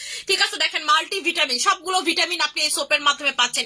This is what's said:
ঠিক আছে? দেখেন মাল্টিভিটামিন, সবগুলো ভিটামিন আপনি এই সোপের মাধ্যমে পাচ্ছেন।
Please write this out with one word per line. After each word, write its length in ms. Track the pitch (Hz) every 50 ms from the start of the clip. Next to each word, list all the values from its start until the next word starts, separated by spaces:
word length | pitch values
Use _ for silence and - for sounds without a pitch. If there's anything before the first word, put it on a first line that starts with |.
| - - - - -
ঠিক 160 | - 392 370
আছে? 140 | 403 403 427
দেখেন 280 | 302 311 330 359 320 311
মাল্টিভিটামিন, 760 | 302 302 320 330 - 392 392 285 339 339 339 302 277 247 240
সবগুলো 420 | - 403 381 381 320 359 370 370
ভিটামিন 400 | 370 330 285 254 330 339 349 330
আপনি 220 | 302 302 - 320
এই 80 | 302 302
সোপের 300 | - 339 285 - 302 285
মাধ্যমে 320 | 285 294 285 285 294 277
পাচ্ছেন। 320 | 254 - 240 240 - 277 233